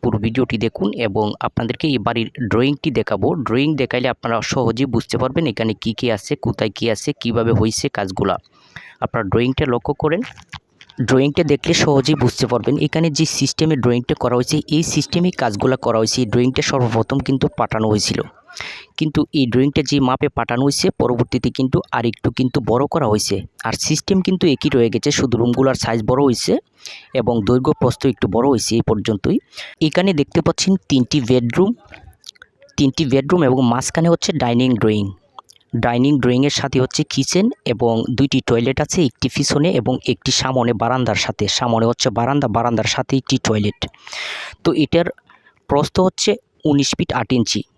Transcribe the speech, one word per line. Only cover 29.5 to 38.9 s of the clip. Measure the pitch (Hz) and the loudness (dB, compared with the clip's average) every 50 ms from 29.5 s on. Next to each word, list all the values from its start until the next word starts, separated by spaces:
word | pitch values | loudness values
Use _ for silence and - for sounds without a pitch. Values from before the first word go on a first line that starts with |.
| _ - - - - _ - | _ -16 -16 -16 -6 _ -2
এখানে | 156 - - 180 202 190 147 | 0 2 2 2 2 2 2
দেখতে | 143 - _ 170 - | 0 0 _ 0 0
পাচ্ছেন | - 160 - - - 190 185 _ _ | 0 0 0 2 2 2 0 _ _
তিনটি | 147 135 123 - - 151 127 113 | 2 2 2 2 0 -2 2 4
বেডরুম, | 131 127 120 120 113 156 180 202 240 - - - - - - - - _ _ - - _ - _ _ _ _ - _ | 2 2 2 0 2 2 2 2 2 -4 -6 -20 -20 -20 -20 -20 -20 _ _ -20 -20 _ -20 _ _ _ _ -14 _
তিনটি | - 147 135 131 - 165 135 120 | 0 0 0 2 0 -2 2 2
বেডরুম | 135 135 147 196 180 160 127 | 0 2 2 2 2 4 4
এবং | 127 127 135 120 117 | 4 4 4 2 2
মাঝখানে | 123 131 - - - 165 170 170 | 0 -2 -4 -2 0 2 4 2
হচ্ছে | 165 - - 185 151 127 | 2 0 -4 -2 -2 0
ডাইনিং | 120 120 120 127 127 127 110 107 | 2 2 2 4 2 2 2 2
ড্রয়িং। | 110 107 107 101 98 95 - _ _ _ - - _ - _ _ _ - 120 113 | 2 2 2 -2 -4 -6 -12 _ _ _ -20 -20 _ -20 _ _ _ -4 0 0
ডাইনিং | 123 120 120 127 139 151 139 120 | 0 2 2 2 4 4 4 2
ড্রয়িংয়ের | 123 123 123 135 143 - - | 2 2 4 2 2 0 -2
সাথে | - 139 - 135 | -4 -2 0 0
হচ্ছে | 127 127 - - 156 _ | 0 0 0 -4 -4 _
কিচেন | - - 131 - - 180 202 233 285 _ _ - 120 | -2 -4 -2 0 2 2 2 2 0 _ _ -4 -2
এবং | 101 127 117 113 113 113 - 127 110 | 0 2 0 2 0 0 -2 0 0
দুইটি | 139 139 - 135 - | 0 2 2 -2 0
টয়লেট | - 120 117 120 120 135 - 151 | 2 0 2 2 0 0 -2 -2
আছে, | - | -2